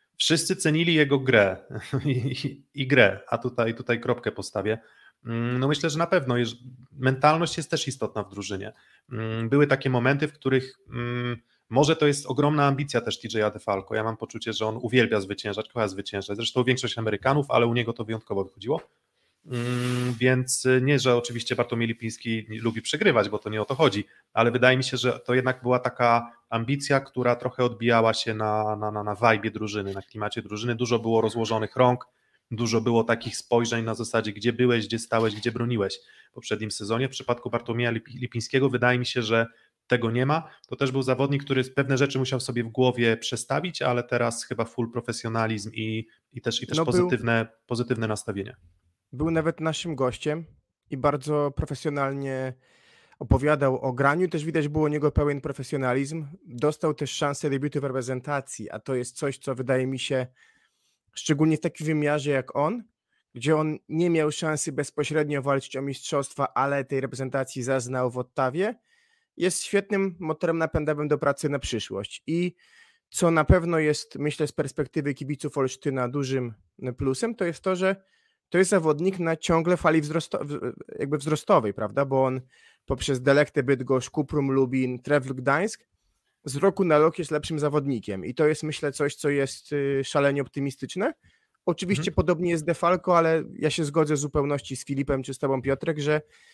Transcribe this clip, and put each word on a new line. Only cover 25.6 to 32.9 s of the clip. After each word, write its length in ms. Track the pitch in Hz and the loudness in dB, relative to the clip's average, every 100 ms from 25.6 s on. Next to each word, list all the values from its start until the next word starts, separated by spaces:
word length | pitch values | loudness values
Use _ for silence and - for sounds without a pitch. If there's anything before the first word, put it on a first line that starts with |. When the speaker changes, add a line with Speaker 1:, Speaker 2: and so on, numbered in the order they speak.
Speaker 1:
była 180 | 120 123 | 0 2
taka 520 | 123 - 120 117 117 - _ | 0 2 4 4 0 -12 _
ambicja, 500 | 117 113 139 143 135 | -4 -2 -2 2 0
która 360 | 139 123 120 123 | 0 0 2 2
trochę 280 | 123 - | -2 0
odbijała 500 | 123 104 117 113 113 | 0 0 4 4 4
się 200 | 110 117 | 2 -2
na, 420 | 107 107 107 107 104 | -2 -2 0 -2 -4
na, 160 | 107 | -4
na, 120 | 107 | -4
na 100 | 104 | -6
vibe'ie 380 | 101 117 110 107 | 2 4 4 0
drużyny, 420 | 104 107 104 98 | -4 -4 -4 -6
na 80 | 98 | -8
klimacie 400 | - 110 107 117 | -12 -8 -6 -6
drużyny. 340 | 98 107 120 117 | -8 -4 -4 -2
Dużo 240 | 120 117 | 0 0
było 220 | 113 113 | 2 2
rozłożonych 540 | 113 113 110 110 107 - | 2 0 0 -2 0 4
rąk, 320 | 123 123 - _ _ _ - | 4 4 -4 _ _ _ -10
dużo 300 | 110 117 113 | -4 0 2
było 220 | 117 | 4